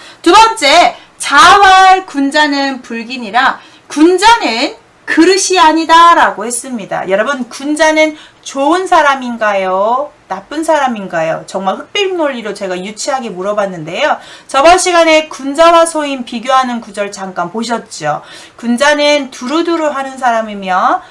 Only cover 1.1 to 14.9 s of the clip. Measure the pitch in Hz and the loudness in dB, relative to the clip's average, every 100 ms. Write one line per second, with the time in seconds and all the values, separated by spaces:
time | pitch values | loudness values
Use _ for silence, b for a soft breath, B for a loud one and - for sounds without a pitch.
1.1 | _ - 277 339 403 392 381 381 381 370 | _ -2 4 6 6 6 6 6 4 0
2.1 | 277 277 302 302 285 277 262 - 233 226 | -4 -2 0 0 0 -4 -6 -10 -12 -10
3.1 | 254 220 226 262 - B B _ 285 330 | -10 -4 0 0 -2 B B _ 2 2
4.1 | 370 415 466 320 226 311 453 _ _ - | 4 4 4 0 -4 -6 -8 _ _ -4
5.1 | - 339 381 - 370 320 311 320 330 339 | 2 4 2 0 2 4 2 2 6 6
6.1 | 330 220 196 220 - 269 240 190 160 175 | 6 2 -2 -8 -8 -8 -12 -8 -6 -2
7.1 | 190 233 285 240 - 277 302 311 311 311 | -2 -2 -4 -8 -10 -6 0 2 2 0
8.1 | 302 B _ - 269 285 359 381 349 294 | -4 B _ -12 -4 0 0 2 2 2
9.1 | 269 247 226 214 196 190 190 208 262 294 | 0 -6 -4 -2 -2 -2 -2 0 -2 -4
10.1 | _ _ 190 - 294 330 311 262 220 185 | _ _ -14 -10 -6 -2 0 0 -4 -6
11.1 | 170 160 156 - 196 190 226 - 403 381 | -4 -4 -6 -8 -6 -6 -6 -8 -4 -4
12.1 | 359 294 240 214 196 196 180 190 214 - | -2 -4 -4 -10 -10 -8 -8 -10 -10 -6
13.1 | 262 233 180 196 208 196 175 156 196 294 | -6 -6 -8 -6 -4 -4 -6 -10 -4 -2
14.1 | 240 B B - 269 311 359 359 | -2 B B -4 2 4 4 4